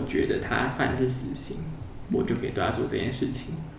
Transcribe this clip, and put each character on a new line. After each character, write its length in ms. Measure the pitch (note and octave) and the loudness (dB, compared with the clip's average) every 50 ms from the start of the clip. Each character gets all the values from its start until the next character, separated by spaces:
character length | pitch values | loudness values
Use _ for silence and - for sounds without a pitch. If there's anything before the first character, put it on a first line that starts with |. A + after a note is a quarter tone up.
| - | 4
觉 180 | - - - - | 2 2 2 4
得 140 | - - - | 4 2 2
他 340 | - - A2 A2 B2 C#3 C#3 | 2 2 2 2 2 2 2
犯 160 | - C3+ - | 2 2 2
的 60 | - | 4
是 100 | B2 C3 | 4 4
死 200 | B2+ B2+ - - F#2 - | 2 2 0 -2 -4 -4
刑， 240 | - - - - - - - - - - - - - - - | -6 -6 -6 -6 -4 -4 -6 -6 -6 -8 -10 -10 -10 -4 0
我 120 | - B2+ A#2 | 0 2 2
就 120 | - - | 2 0
可 100 | A#2+ G#2+ | 0 0
以 40 | F2+ | -2
对 140 | - G#2 F2+ | 0 2 2
他 80 | - | 2
做 140 | - A2+ - - | 2 2 0 0
这 80 | A#2 | 0
件 140 | G#2 F2 B2 - | 0 0 0 0
事 160 | - - - | 0 0 0
情？ 220 | - - - - D#3+ - - - - | 0 -2 -4 -6 -6 -6 -6 -10 -10